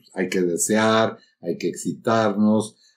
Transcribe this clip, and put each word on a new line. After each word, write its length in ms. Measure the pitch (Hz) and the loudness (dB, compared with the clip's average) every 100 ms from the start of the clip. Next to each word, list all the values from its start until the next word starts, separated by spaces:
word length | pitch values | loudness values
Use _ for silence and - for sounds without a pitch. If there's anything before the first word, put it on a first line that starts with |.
| _ | _
hay 160 | - 90 | -6 -2
que 120 | 95 | 0
desear, 760 | 90 82 - 107 110 110 110 - _ _ | 0 0 0 2 4 4 2 -2 _ _
hay 160 | 87 - | -8 -6
que 120 | 87 | -6
excitarnos, 1080 | - - - 120 113 110 101 107 107 104 - _ | -6 -8 -6 -2 0 2 2 2 2 -2 -10 _